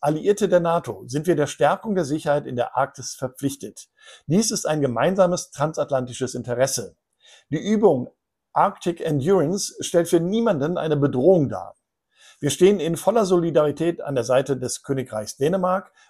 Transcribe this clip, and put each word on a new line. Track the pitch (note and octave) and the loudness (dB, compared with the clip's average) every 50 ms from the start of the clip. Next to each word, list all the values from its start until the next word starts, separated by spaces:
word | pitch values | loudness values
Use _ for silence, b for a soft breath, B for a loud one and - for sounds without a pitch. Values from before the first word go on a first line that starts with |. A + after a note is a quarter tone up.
| - | -4
Alliierte | D3 D#3 D#3 - G3 G#3 G3+ G#3+ F3+ | -2 -2 -2 0 0 0 0 2 2
der | F3+ F3+ | 2 2
nato | E3+ E3+ E3 E3+ - B2 G#2 F#2 - | 2 2 -2 -2 -2 -4 -10 -12 -10
sind | B2 B2 D3+ D3+ | -8 -6 -4 0
wir | F3 E3+ | 0 2
der | D3 D3 | 2 0
Stärkung | - - - D3 D3 F3+ F#3+ - A3+ G3+ | -2 0 0 2 2 2 0 -2 -4 -2
der | F#3 E3 | -2 -2
Sicherheit | C3 D3 D#3 - D#3+ C#3+ D3 - | -2 -4 -4 -2 0 -2 -2 -2
in | C3 B2+ | -4 -4
der | A#2+ A#2 - - | -4 -4 -2 -2
Arktis | B2+ C#3 C3+ - - B2 - - | -2 -2 -2 -4 -10 -14 -14 -12
verpflichtet. | - C3 B2+ - - C#3 C#3 C#3 - - G#2+ - - - _ B B B B B B B | -8 -8 -10 -8 -4 -6 -6 -6 -6 -12 -14 -14 -16 -20 _ B B B B B B B
Dies | B D3+ G3+ A3+ - | B 0 2 2 0
ist | A3 - - | -2 -4 -2
ein | D#3 D#3 D#3 C#3 | -2 -2 0 0
gemeinsames | B2+ A#2 A2+ C3 E3+ F#3+ G3+ F#3 F3 - - - - - | 0 0 0 0 2 4 4 4 2 2 -2 -6 -8 -6
transatlantisches | - C#3+ D#3+ D#3 - C#3+ - C#3 C3 B2+ B2 A#2 - C3 A#2+ - | -4 -4 -2 -2 -4 -4 -2 -2 -2 -2 -4 -6 -6 -6 -6 -6
Interesse. | B2+ A2+ B2 A#2+ A#2+ C3 C3+ - B2+ G#2+ F2+ - _ _ _ _ b b b b b b b | -6 -6 -4 -2 0 0 0 -2 -4 -8 -10 -14 _ _ _ _ b b b b b b b
Die | C#3+ | -6
Übung | D#3+ - G3 A3 G#3 A3 G3 D3 B2 B2 - _ _ _ _ _ _ _ _ - | -4 -2 0 2 4 4 4 4 4 0 -6 _ _ _ _ _ _ _ _ 0
Arctic | D3 E3 G3+ G3 - - F3+ E3+ E3+ | 2 2 2 0 -4 -4 -4 -4 -4
Endurance | - D#3+ D3+ C#3 A#2+ E3+ G3 F#3 D3 D3 F#3+ G3+ - - - - | -2 -2 -2 0 2 2 2 2 2 2 -2 -4 -6 -8 -10 -10
stellt | - - - E3+ E3+ - | -6 0 0 0 2 4
für | - E3+ | 2 2
niemanden | E3 F3+ G#3 A3+ A#3 A3+ F#3+ C#3 C3+ D#3+ F3+ | 2 2 0 0 0 0 0 0 0 -2 -2
eine | D#3 C#3 D#3+ D3+ C#3+ | -2 -2 0 0 2
Bedrohung | C#3 C#3 A#2+ B2+ B2+ F3 F#3+ F3 C#3 A2+ | 0 0 0 2 4 6 6 6 4 0
dar.“ | G#2+ F2+ F#2 - - _ _ _ _ _ _ _ b b b b b b C#3+ | -2 -6 -10 -12 -18 _ _ _ _ _ _ _ b b b b b b -4
„Wir | C#3+ | -4
stehen | C#3 - F3+ F#3+ G#3 F#3+ | 0 4 6 6 6 4
in | D3 E3 E3+ D3 | 0 -2 -4 -2
voller | - - A3+ A#3 G#3+ | 0 0 2 2 2
Solidarität | E3+ F#3 F3 E3+ E3+ C#3 D#3+ D3+ D3 C#3+ D3 D#3+ E3+ E3 - - | 4 2 2 2 2 2 2 2 2 0 -2 -2 -2 -2 -4 -4
an | - C#3 | -4 -2
der | B2 A2+ | -2 0
Seite | B2 B2+ C3+ C#3 C#3 C#3 B2 | 2 2 2 2 0 -2 -4
des | B2 A#2+ - - - | -4 -6 -8 -6 -6
Königreichs | - C3+ C3 B2+ - A2 G#2+ G#2+ - - - | -4 -4 -4 -4 -6 -6 -8 -8 -8 -6 -2
Dänemark | C#3 D#3 F#3 F#3+ F3+ F#3 F#3 G3 G3 _ b b b b | -2 0 0 0 0 0 -2 -2 -4 _ b b b b